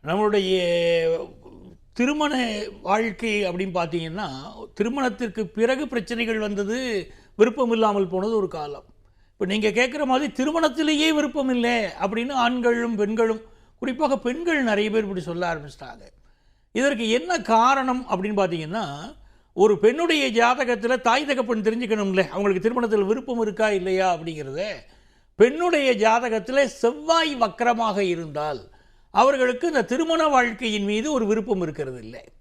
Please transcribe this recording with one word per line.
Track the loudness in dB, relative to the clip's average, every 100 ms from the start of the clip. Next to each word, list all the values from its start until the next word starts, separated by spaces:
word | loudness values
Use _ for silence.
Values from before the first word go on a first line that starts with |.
நம்மளுடைய | -2 0 2 2 2 2 2 2 4 2 2 0 -4 -14 -20 -20 -20 -20 -20
திருமண | -2 0 2 0 0 -2 -4 -8 -10
வாழ்க்கை | -2 0 0 -2 -2 -2
அப்படின்னு | -2 -2 -4
பார்த்தீங்கன்னா, | -2 -2 -4 -6 -8 -8 -10 -14 -16 -18
திருமணத்திற்கு | -4 -2 0 -2 -2 -6 -4 -6
பிறகு | 0 0 2 -2
பிரச்சனைகள் | -4 -4 -4 -2 -2
வந்தது, | -2 -4 -2 -2 -2 -4 -6 -16 -20 4
விருப்பம் | 4 4 0
இல்லாமல் | 2 2 2 0
போனது | -2 -2 -2
ஒரு | -2
காலம். | -4 -10 -12 -16 -20 _ _ _
இப்ப | _ -2
நீங்க | 0 0
கேட்குற | 2 0 0
மாதிரி | 0 0 0
திருமணத்திலேயே | -2 -2 2 0 0 0 2 2
விருப்பம் | 2 0 -2 -2
இல்லை | 0 0 0
அப்படின்னு | -2 -4 -4 -2 -4
ஆண்களும் | 0 0 2 0 0 0 -2
பெண்களும், | -2 2 0 0 -6 -20 _ _
குறிப்பாக | -6 -2 0 0
பெண்கள் | -2 -4 0 0
நிறைய | 2 2 2
பேர் | 0
இப்படி | -2 -4
சொல்ல | -6 -4 -4
ஆரம்பிச்சிட்டாங்க. | -4 -8 -16 -18 -18 -20 _ _ _ _ _ _
இதற்கு | 0 0 2 0
என்ன | 0 0 -4
காரணம் | 2 4 6 4 0 -4 -2
அப்படின்னு | -4 -2 0
பார்த்தீங்கன்னா, | 0 -2 -6 -6 -6 -10 -14 -18 -20 -20 _
ஒரு | 2 4 6
பெண்ணுடைய | 4 2 0 2 2
ஜாதகத்துல | 2 2 2 0 -2 0 0
தாய் | 2 0 0
தகப்பன் | -2 0 0
தெரிஞ்சுக்கணும்ல, | 0 -2 -2 -2 0 0 0
அவங்களுக்கு | 0 0 2 0
திருமணத்துல | 0 0 0 2
விருப்பம் | 0 -2 -2
இருக்கா | -2 0 0
இல்லையா | 0 0 0 2
அப்படிங்கிறத. | 0 -4 -8 -8 -6 -8 -8 -16 -20 _ _ _
பெண்ணுடைய | 4 6 6 2 2 2 4 4
ஜாதகத்துல | 4 2 -4 -2 0
செவ்வாய் | 0 2 -2 -2 0 2 2
வக்கரமாக | 0 -2 0 0 2 0 0
இருந்தால், | 0 -2 -6 -6 -6 -6 -12 -20 _ _ _
அவர்களுக்கு | 4 4 4 2 0 0
இந்த | 0
திருமண | 0 0 0 2 4
வாழ்க்கையின் | 4 2 -2 -4 -2
மீது | 0 -2 0
ஒரு | 0 2
விருப்பம் | 0 0 -2
இருக்கிறது | -2 -4 -8 -8
இல்லை. | -14 -18 -20 -20